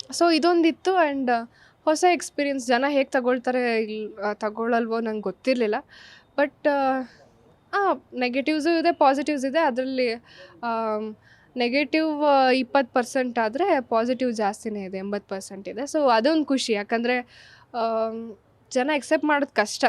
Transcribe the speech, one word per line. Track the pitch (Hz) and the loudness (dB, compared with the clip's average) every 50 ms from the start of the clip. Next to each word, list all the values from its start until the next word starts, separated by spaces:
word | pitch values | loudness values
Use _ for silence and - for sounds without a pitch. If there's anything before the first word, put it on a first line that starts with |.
| - - | -16 -8
So | 262 - 339 339 330 | -2 2 4 4 4
ಇದೊಂದಿತ್ತು. | 311 247 339 359 339 330 330 - - - 370 381 | 4 4 4 4 4 4 2 2 0 -2 0 2
And, | 370 330 294 277 277 269 240 | 4 2 2 0 -2 -2 0
ಆ, | 240 233 233 233 _ _ _ _ _ _ - | -2 -2 -2 -6 _ _ _ _ _ _ 0
ಹೊಸ | 311 311 302 359 359 | 0 2 4 4 4
ಎಕ್ಸ್‌ಪೀರಿಯನ್ಸ್, | 349 277 - - - - 294 285 277 269 233 | 4 2 -2 -6 -4 -4 -2 -2 -2 -2 0
ಜನ | 233 247 240 269 285 | 0 0 2 2 2
ಹೇಗ್ | 294 277 262 269 | 2 2 0 2
ತಗೊಳ್ತಾರೆ | - 277 240 247 247 254 247 254 247 254 247 240 233 220 | 0 0 2 0 0 0 -2 -2 -2 0 0 0 0 -2
ಇಲ್-, | 220 214 214 214 214 208 - 208 | -2 -4 -6 -8 -8 -10 -8 -6
ಆ, | 196 208 | -6 -6
ತಗೊಳಲ್ವೋ | 208 208 - 214 214 220 226 233 240 233 240 220 226 226 | -4 -4 -4 -6 -4 -4 -2 0 0 0 0 -2 -2 -4
ನಂಗ್ | 233 226 220 214 | -4 -4 -4 -4
ಗೊತ್ತಿರ್ಲಿಲ್ಲ. | 202 196 180 _ - 254 262 247 233 208 208 254 - _ - - - - - - _ _ _ | -6 -6 -8 _ -2 -2 0 0 0 0 -2 -4 -6 _ -20 -20 -20 -20 -20 -20 _ _ _
But, | - 285 294 - _ - 302 | -2 -2 -2 -2 _ 0 0
ಆ, | 285 277 269 262 269 262 254 240 - - - _ _ _ _ _ _ _ _ _ | 2 2 2 0 0 -2 -4 -8 -12 -20 -20 _ _ _ _ _ _ _ _ _
ಆ, | - 403 403 381 302 269 - _ - | -2 0 2 0 0 -2 -4 _ -6
ನೆಗೆಟಿವ್ಸು | 247 254 247 240 269 262 302 311 311 277 330 339 330 | -4 -4 -2 -2 -2 0 0 0 0 2 2 2 2
ಇದೆ, | 320 339 | 2 2
ಪಾಸಿಟಿವ್ಸ್ | 330 - 302 269 277 269 294 302 302 277 247 | 2 4 4 4 4 2 0 -2 -2 -2 -2
ಇದೆ. | 269 254 320 | -2 0 2
ಅದ್ರಲ್ಲಿ, | 330 285 240 247 262 262 269 254 254 240 226 240 - - - - - - - - - | 2 0 0 -2 -4 -4 -2 -2 -2 -2 -2 -6 -10 -18 -20 -20 -20 -20 -14 -8 -6
ಆಮ್, | 233 226 226 226 220 214 214 220 220 214 - _ _ - _ _ _ - | -4 -4 -2 -2 -2 -4 -4 -6 -8 -12 -14 _ _ -20 _ _ _ -4
ನೆಗೆಟಿವ್, | 254 240 240 233 285 302 277 - 311 320 320 302 294 | -2 -2 0 2 0 0 0 0 0 0 0 0 0
ಆ, | 302 294 277 269 262 254 | 2 4 6 6 6 4
ಇಪ್ಪತ್ತು | 254 262 262 - - 277 269 233 - | 4 2 0 0 0 0 0 0 0
ಪರ್ಸೆಂಟ್ | 262 - - - 277 254 247 233 240 | -2 -2 -2 -2 -4 -4 -2 -2 -2
ಆದ್ರೆ | 226 220 214 277 349 403 339 269 254 - | -2 -2 0 0 0 2 2 0 0 0
ಪಾಸಿಟಿವ್ | 240 226 226 240 262 240 262 247 | 0 0 0 0 -2 -2 -2 -4
ಜಾಸ್ತಿನೇ | 226 220 214 196 208 - - 226 208 208 196 | -2 -2 -2 -2 -4 -4 -8 -8 -8 -8 -8
ಇದೆ, | 185 190 190 | -8 -8 -8
ಎಂಬತ್ತು | 190 202 202 202 202 - 202 | -8 -6 -6 -8 -8 -8 -10
ಪರ್ಸೆಂಟ್ | 190 190 - 202 190 196 - | -10 -10 -12 -14 -14 -12 -10
ಇದೆ. | - 214 | -8 -8
So | 277 277 - 311 294 262 233 | -6 -4 -2 2 2 4 4
ಅದೊಂದ್ | 226 220 294 330 320 294 | 4 4 4 2 2 2
ಖುಷಿ. | - 277 262 - - | 0 0 -2 0 0
ಯಾಕಂದ್ರೆ, | 226 202 202 - 240 226 233 240 247 247 247 - - - - - - - _ _ - | -2 -2 -2 -2 -4 -2 0 0 -2 -2 -4 -8 -16 -20 -20 -20 -20 -20 _ _ -6
ಆಮ್, | 247 226 226 226 220 220 226 220 226 226 226 208 - _ _ _ _ _ - | -4 -2 -2 -2 -2 -2 -4 -6 -8 -12 -14 -16 -20 _ _ _ _ _ -6
ಜನ | - 254 254 285 311 | -2 -2 0 0 -2
ಅಕ್ಸೆಪ್ಟ್ | 285 233 - 311 320 302 | -2 -2 0 0 0 2
ಮಾಡೋದ್ | 302 302 285 277 - | 2 2 2 0 0
ಕಷ್ಟ. | - 233 208 208 - - - | 0 0 -2 -2 0 0 0